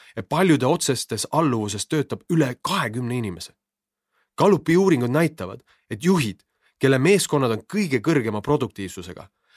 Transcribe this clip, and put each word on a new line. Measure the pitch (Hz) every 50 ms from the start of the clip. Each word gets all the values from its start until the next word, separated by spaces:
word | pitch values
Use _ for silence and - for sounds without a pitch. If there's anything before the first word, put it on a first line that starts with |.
| - - -
et | - 98 -
paljude | 147 160 190 185 156 120 127
otsestes | 127 170 180 - - 131 - - - 117 107 - -
alluvuses | - 151 165 143 120 113 107 101 101 101 -
töötab | - 156 151 131 - 120 - _ -
üle | 175 160 143 127 123 -
kahekümne | - - 190 196 147 113 107 123 123 117 123
inimese. | 127 113 98 87 82 - - _ _ _ _ _ _ _ _ _ _ _ _ _ _ _ _ _
Gallupi | - 151 202 196 143 - - 165
uuringud | 180 196 190 165 123 120 120
näitavad, | 127 156 170 151 165 - 90 90 101 - _ _ _ _ _ -
et | 110 104 131
juhid, | 175 196 170 131 107 90 - _ _ _ _ _ _ _
kelle | - - 131 135 127
meeskonnad | 131 175 202 190 - - 151 143 135 120
on | 113 107 -
kõige | - - 214 208 156 131 117
kõrgema | 107 165 160 143 110 113 104 104
produktiivsusega, | - 139 147 147 123 104 - - 98 90 - - 85 95 - - - - _ _ _ _ _